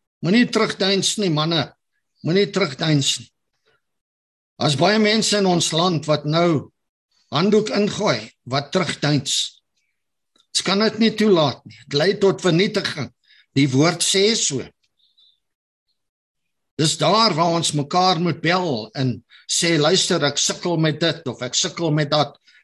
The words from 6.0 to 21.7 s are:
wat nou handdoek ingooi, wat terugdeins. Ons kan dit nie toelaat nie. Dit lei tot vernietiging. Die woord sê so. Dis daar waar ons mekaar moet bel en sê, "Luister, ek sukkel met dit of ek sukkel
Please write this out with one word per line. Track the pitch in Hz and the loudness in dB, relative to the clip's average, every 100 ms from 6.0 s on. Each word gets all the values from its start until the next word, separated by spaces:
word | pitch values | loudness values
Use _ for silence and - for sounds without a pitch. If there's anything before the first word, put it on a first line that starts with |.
| 151 | -2
wat | 151 151 | -2 0
nou | 160 175 143 - _ _ _ _ _ - | 0 2 0 -4 _ _ _ _ _ -8
handdoek | 135 202 214 214 | -2 2 2 2
ingooi, | 202 202 - 196 117 110 _ - | -2 -2 0 -2 -2 -6 _ -6
wat | 135 139 | -6 -2
terugdeins. | 185 151 - 147 147 - - - _ _ _ _ _ _ _ _ _ _ | -2 -2 -2 0 0 -2 -4 -6 _ _ _ _ _ _ _ _ _ _
Ons | - - | -6 -2
kan | 196 220 | 0 0
dit | 214 | 2
nie | 226 214 | 0 2
toelaat | 214 170 143 - - | 4 4 2 -2 -14
nie. | - - | -20 -6
Dit | 143 | 0
lei | 180 208 | 0 2
tot | 196 - | 2 2
vernietiging. | 180 165 214 208 - 151 113 _ _ _ _ 139 | 2 2 2 -2 -6 -8 -10 _ _ _ _ 0
Die | 143 | 2
woord | 131 165 165 - | 4 2 0 -2
sê | 196 208 220 | 2 2 0
so. | - 131 - _ _ _ _ _ _ _ _ _ _ _ _ _ _ _ _ _ _ _ _ - | -2 -6 -10 _ _ _ _ _ _ _ _ _ _ _ _ _ _ _ _ _ _ _ _ -2
Dis | 151 - | -2 0
daar | 156 214 226 | 2 2 2
waar | 156 170 170 | 2 0 0
ons | - | -2
mekaar | 147 139 180 185 170 | -4 -2 2 2 2
moet | 175 139 | -2 -2
bel | 160 185 180 117 110 | -2 -2 -2 -4 -6
en | 143 127 107 _ - - | -4 -4 -4 _ -20 -6
sê, | - 170 160 | -2 0 2
"Luister, | 151 185 - 170 | 2 2 0 0
ek | 143 143 | 0 -2
sukkel | - 190 180 165 | -4 -4 -4 0
met | 160 156 | 0 0
dit | 165 - 127 | -2 -4 -8
of | 113 | -8
ek | 123 - | -6 -4
sukkel | 180 | -4